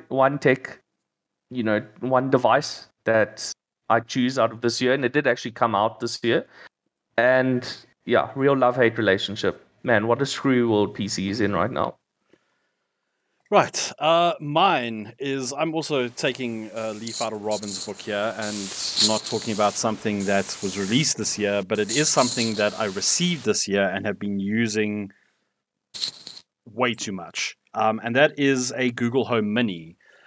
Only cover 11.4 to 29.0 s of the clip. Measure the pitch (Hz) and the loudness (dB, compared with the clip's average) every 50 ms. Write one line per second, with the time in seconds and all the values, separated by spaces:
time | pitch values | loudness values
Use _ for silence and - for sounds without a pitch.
11.4 | 104 101 101 85 90 117 - 76 - - - _ _ _ _ _ _ _ _ _ | 0 0 0 0 0 -2 -2 -2 -4 -4 -4 _ _ _ _ _ _ _ _ _
12.4 | _ _ _ _ _ _ _ _ _ _ _ _ _ _ _ _ _ _ _ _ | _ _ _ _ _ _ _ _ _ _ _ _ _ _ _ _ _ _ _ _
13.4 | _ - 208 196 131 - - - - - - - 147 156 165 170 175 175 160 - | _ 2 4 4 4 4 0 -4 -6 -6 -6 -2 2 2 4 4 4 2 0 -2
14.4 | 156 147 147 160 185 196 170 135 120 117 113 110 104 110 - - 135 139 135 135 | -4 -2 2 4 4 4 4 2 0 -2 -6 -6 -8 -12 -12 -8 -6 -4 -4 -4
15.4 | 131 120 139 143 160 165 156 160 147 - 151 135 123 120 120 - - 143 120 117 | -4 -6 -4 -4 -4 -2 -2 -4 -4 -2 -2 -2 -2 -2 -4 -4 -4 -4 -4 -4
16.4 | 127 120 113 110 110 107 98 113 110 110 107 107 113 117 110 - 117 110 110 104 | -6 -6 -6 -8 -10 -10 -8 -8 -8 -6 -8 -8 -6 -6 -4 -4 -4 -4 -4 -4
17.4 | 101 107 107 104 107 104 98 95 - 107 98 - - - 104 101 104 113 - 113 | -4 -4 -4 -4 -4 -6 -6 -6 -6 -8 -10 -10 -8 -6 -4 -2 -2 -4 -4 -4
18.4 | 107 104 107 104 98 95 - - - - - - - 110 110 107 - - 123 107 | -6 -6 -6 -6 -8 -8 -8 -8 -6 -4 0 2 2 4 4 2 0 -2 -4 -4
19.4 | - 120 107 98 107 101 - - - 113 107 95 - 113 104 101 98 98 98 98 | -4 -2 0 2 2 2 2 0 -2 -2 -2 -2 -4 -4 -2 -2 0 0 2 0
20.4 | 98 - - - - 95 87 101 98 92 113 139 156 - - - 107 - - 107 | 0 -2 -6 -8 -6 -6 -4 -4 -2 0 2 2 2 0 -2 -2 -4 -4 -4 -2
21.4 | 101 101 101 101 98 90 107 104 104 101 123 147 151 - - 147 131 117 - 127 | -2 0 0 0 -2 -2 -2 -2 0 2 2 2 2 2 4 4 2 2 2 0
22.4 | 117 113 107 107 104 104 101 - 110 101 95 101 - - - - 175 180 175 143 | 0 -2 0 0 0 0 0 -2 -4 -4 -4 -2 -2 0 0 0 0 0 -2 -2
23.4 | 117 107 98 - - - 98 101 98 95 92 98 98 107 104 - 101 104 101 98 | 0 0 0 0 0 -2 0 0 0 0 -2 -2 -4 -6 -6 -6 -6 -6 -4 -4
24.4 | 95 98 107 113 117 110 104 110 107 104 104 104 101 98 - _ _ _ _ _ | -4 -2 -2 0 0 0 0 -2 -2 -2 -4 -6 -8 -10 -14 _ _ _ _ _
25.4 | _ _ _ _ _ _ _ _ _ _ - - - - - - - - - - | _ _ _ _ _ _ _ _ _ _ -10 -6 -6 -6 -6 -6 -8 -12 -12 -12
26.4 | - _ _ _ _ 117 104 110 127 123 110 - - 110 98 92 85 - - - | -14 _ _ _ _ -12 -4 -2 0 0 0 -2 -6 -8 -8 -8 -10 -10 -8 -6
27.4 | - - - _ _ _ - 110 110 110 110 110 110 117 117 131 147 156 151 147 | -6 -6 -8 _ _ _ -4 0 0 0 0 0 -2 0 4 4 4 4 4 2
28.4 | 143 139 135 127 127 123 123 131 127 127 120 120 | 2 2 2 2 0 -4 -4 -2 -2 -2 0 0